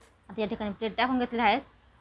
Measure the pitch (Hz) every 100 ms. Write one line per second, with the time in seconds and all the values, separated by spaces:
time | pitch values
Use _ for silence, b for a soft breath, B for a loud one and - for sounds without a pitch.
0 | - _ - 202 214 220 214 196 226 196
1 | 247 254 247 233 220 240 - _ _ _